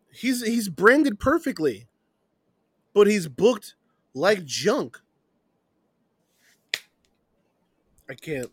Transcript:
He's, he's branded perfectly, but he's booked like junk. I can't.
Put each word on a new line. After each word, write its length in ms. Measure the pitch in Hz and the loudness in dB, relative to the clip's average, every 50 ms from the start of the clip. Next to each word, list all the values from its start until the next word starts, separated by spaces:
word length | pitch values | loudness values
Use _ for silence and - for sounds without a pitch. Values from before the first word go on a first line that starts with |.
| _ _ | _ _
He's, 320 | _ - - 254 254 240 240 | _ -6 -4 -4 -2 -2 -2
he's 240 | 214 233 233 208 196 | -2 -2 -2 -2 -4
branded 500 | 147 - 185 220 262 302 294 277 208 - | -2 2 4 4 6 6 4 0 -2 -2
perfectly, 680 | - - 311 320 - 277 190 - 156 139 107 92 117 _ _ _ _ _ _ _ _ _ _ _ _ _ _ _ _ _ _ _ _ _ | -2 0 0 0 -2 -4 -4 -2 -2 -2 -2 -4 -10 _ _ _ _ _ _ _ _ _ _ _ _ _ _ _ _ _ _ _ _ _
but 140 | - 202 208 | 2 4 4
he's 200 | 208 214 202 165 151 | 4 4 0 -2 -6
booked 460 | 123 - 185 247 240 - - - - _ _ _ _ _ _ _ - | -2 2 2 2 2 0 -6 -16 -20 _ _ _ _ _ _ _ -6
like 300 | 131 160 196 214 190 165 | -2 0 0 0 0 -4
junk. 560 | 131 117 117 135 196 262 285 160 117 - - _ _ _ _ _ _ _ _ _ _ _ _ _ _ _ _ _ _ _ _ _ _ _ _ _ _ _ _ _ _ _ _ _ _ - - - _ _ _ _ _ _ _ _ _ _ _ _ _ _ _ _ _ _ _ _ _ _ _ _ - | -8 -8 -4 -2 0 0 -2 -4 -8 -12 -18 _ _ _ _ _ _ _ _ _ _ _ _ _ _ _ _ _ _ _ _ _ _ _ _ _ _ _ _ _ _ _ _ _ _ -12 -12 -12 _ _ _ _ _ _ _ _ _ _ _ _ _ _ _ _ _ _ _ _ _ _ _ _ -20
I 60 | 131 | -20
can't. 360 | - - 156 147 131 123 - | -16 -12 -10 -8 -8 -10 -10